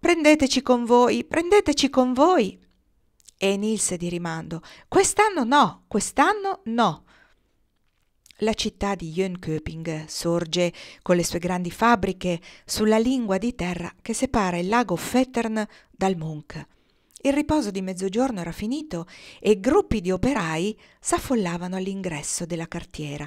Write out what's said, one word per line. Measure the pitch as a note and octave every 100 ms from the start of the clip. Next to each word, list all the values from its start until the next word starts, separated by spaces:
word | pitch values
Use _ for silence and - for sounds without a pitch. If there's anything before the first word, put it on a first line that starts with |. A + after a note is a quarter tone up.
Prendeteci | F4 F4 D4+ D4+ C4+ C4
con | - B3
voi, | A#3+ A#3+ B3 A3+
prendeteci | A#3+ D4 E4+ G4+ G4 C#4+ C4+
con | C4+ B3+
voi! | B3 D4+ F#4 G3 - _ _ _ _ _ _ - _
E | G3 G3
Nils | G#3+ G#3+ -
di | F3+ F3
rimando: | F3 E3+ D#3+ D#3+ E3 - - _
Quest'anno | - F#4+ - G#4+ F#4
no, | A#3 C#4+ A3+ - _
quest'anno | G#3+ - - D4+ G#4+ G4 G4
no! | - A#3 A3 C#3+ _ _ _ _ _ _ _ _ _ _ _ _ _ -
La | G#3+
città | A3 A3 - G3+
di | G3 E3+
Jönköping | D#3+ F#3+ F3+ F3+ D#3 D#3 D#3+ E3 D#3 D#3
sorge | - E3+ E3+ E3 E3+ F3 - - -
con | - F3+
le |
sue | E3 F3
grandi | F3 F3+ F3+
fabbriche | - A3+ A#3+ F#3+ F#3 F3+ E3+ - -
sulla | - - G#3+ A3
lingua | A3+ C4 A3+ F#3+
di | G#3+
terra | B3 F3+ F3 F3 -
che | -
separa | A3+ C4 A#3+ F#3+ F3
il | F3+
lago | A3+ A#3 F3 -
Vettern | B3 C4 - A3+ A3 G#3 - _
dal | _ F#3+ F#3
Munk. | D#3+ D3+ D#3 D#3+ D3 _ _ _ _ -
Il | -
riposo | C#4 D4 D#4 G#3+
di | G3
mezzogiorno | F#3+ F#3 F#3+ F#3+ C4 A3
era | E3+
finito | E3+ G#3 C#4 D#4 F3 E3 - - -
e | - G#3
gruppi | F#3+ E4 - A3+
di | F3+
operai | F#3 A#3+ C#4 E3+ D#3+ F#3+ G#3+ - _
s'affollavano | - E4+ - B3 F#3 E3+ F3+ F#3
all'ingresso | F#3+ G3 F#3 D#3 - -
della | E3+ E3+ E3
cartiera. | E3+ - - D3+ C#3+